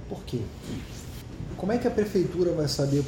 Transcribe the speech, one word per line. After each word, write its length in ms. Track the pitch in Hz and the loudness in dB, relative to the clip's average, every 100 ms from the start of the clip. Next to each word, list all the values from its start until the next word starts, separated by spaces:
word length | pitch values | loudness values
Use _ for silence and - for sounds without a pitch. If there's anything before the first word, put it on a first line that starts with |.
| - | -8
Por 140 | 98 | -10
quê? 160 | - 123 95 - - 113 - - - - - - - - | -4 -4 -4 -8 -8 -8 -8 -10 -12 -12 -12 -10 -10 -4
Como 140 | 185 | 0
é 60 | 240 | 2
que 100 | 247 | 2
a 40 | |
prefeitura 600 | - 208 196 170 170 180 | 2 4 4 4 4 2
vai 160 | 156 151 | 4 2
saber, 360 | - 139 143 | 2 4 4